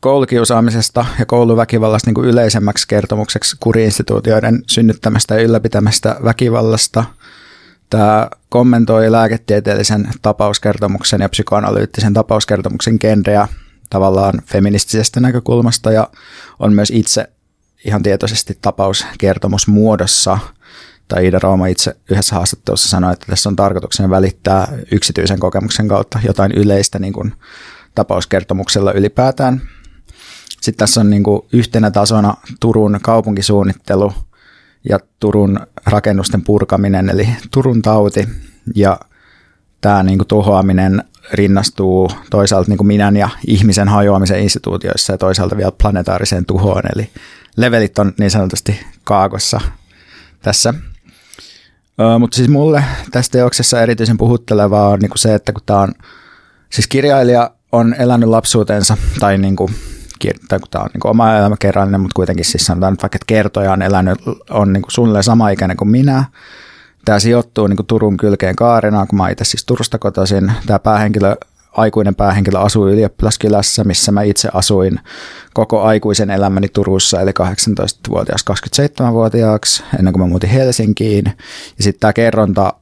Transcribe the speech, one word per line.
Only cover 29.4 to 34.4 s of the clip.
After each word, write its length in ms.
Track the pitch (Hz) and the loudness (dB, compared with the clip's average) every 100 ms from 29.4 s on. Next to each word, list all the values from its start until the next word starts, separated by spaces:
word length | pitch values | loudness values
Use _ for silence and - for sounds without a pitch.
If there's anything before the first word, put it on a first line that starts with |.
| 131 131 - - - - - - - - - - | -2 -2 -6 -18 -20 -20 -20 -20 -20 -20 -20 -8
Sitten 180 | - - | -8 -2
tässä 220 | 104 - | 0 2
on 100 | 104 | 4
niin 120 | 104 | 4
kuin 200 | 101 104 - | 2 0 0
yhtenä 380 | 123 113 113 107 | 0 0 0 0
tasona 460 | 101 101 110 104 104 - 123 | 2 0 2 0 -2 -10 -4
Turun 380 | 120 110 104 101 | 0 2 2 0
kaupunkisuunnittelu 1120 | 98 113 107 98 98 104 98 92 - 98 104 98 - _ | 0 0 0 -4 0 0 0 -4 -2 0 0 -2 -12 _